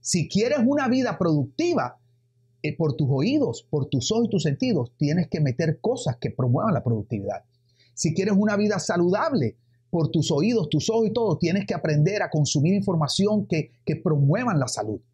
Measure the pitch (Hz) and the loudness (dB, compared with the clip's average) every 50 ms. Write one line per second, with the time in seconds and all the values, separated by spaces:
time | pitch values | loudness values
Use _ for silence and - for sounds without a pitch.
0 | _ - - 180 151 - - 190 214 254 285 294 220 247 285 294 277 254 240 262 | _ -2 -2 -2 -2 -2 0 0 0 2 2 2 2 2 2 2 2 2 2 2
1 | 262 233 185 - 185 170 156 147 135 120 - - 311 349 349 202 131 123 - _ | 2 0 -2 0 0 2 2 2 0 -2 -4 -4 -2 0 0 0 -2 -4 -6 _
2 | _ _ _ _ _ _ _ _ _ _ _ _ - 151 151 - 165 151 131 - | _ _ _ _ _ _ _ _ _ _ _ _ -8 -8 -4 -2 -2 -2 0 0
3 | 156 127 143 131 143 214 277 311 277 - 117 - - _ - 151 131 - - 139 | 0 0 2 2 2 2 2 2 0 0 -2 -6 -8 _ -4 -4 -2 0 -2 -2
4 | - - 214 220 120 226 - 190 - 160 139 - 247 254 226 160 123 - _ _ | 0 0 0 0 0 2 0 0 0 0 -2 0 0 0 0 0 -2 -4 _ _
5 | 151 143 151 180 175 - - 175 151 139 120 - 170 156 156 - _ 214 247 247 | -2 0 2 0 -2 -2 0 0 0 0 0 0 0 -2 -2 -2 _ -4 -4 -2
6 | - 156 120 - - 123 - - 123 127 120 - 202 226 185 123 - 123 117 110 | -4 -6 -6 -4 -6 -8 -4 -2 0 0 2 2 2 0 0 0 0 0 -2 -2
7 | 101 - - 104 98 98 101 - _ _ _ _ _ _ _ _ _ _ _ - | -2 -4 -6 -6 -4 -6 -8 -8 _ _ _ _ _ _ _ _ _ _ _ -4
8 | - 165 156 170 190 214 208 190 208 214 208 202 208 214 208 185 - - 175 175 | -2 -2 0 0 0 2 2 2 2 2 2 2 2 2 0 -2 -2 -2 0 2
9 | 175 175 180 208 269 330 285 208 135 110 - _ _ _ _ _ _ _ - 165 | 2 2 2 0 0 0 0 0 0 -2 -4 _ _ _ _ _ _ _ -2 -2
10 | 160 151 - 165 147 - 170 143 156 214 247 226 170 151 - 151 135 - 220 226 | -2 0 0 0 0 2 0 2 2 2 2 0 0 0 -2 -2 -2 0 0 0
11 | 226 214 220 240 226 214 160 - - 165 170 202 196 - 202 165 - 156 151 151 | 0 0 0 0 0 0 0 0 0 0 0 0 -2 -2 -6 -4 -2 0 2 2
12 | 147 175 202 208 190 175 - 156 147 131 - 151 139 165 196 202 196 202 185 165 | 2 2 2 -2 -4 -2 0 0 0 2 2 2 2 2 2 2 0 0 0 0
13 | 151 143 - - 196 208 214 208 - - - 160 147 - _ _ _ - 156 156 | 0 -2 0 0 0 2 2 0 -2 -2 -2 -4 -4 -6 _ _ _ -6 -6 -2
14 | - 185 156 139 139 135 156 214 254 247 196 147 131 120 - - 107 110 107 95 | 0 0 2 4 4 4 2 2 0 0 0 0 -2 -2 -4 -6 -6 -6 -6 -8
15 | _ _ | _ _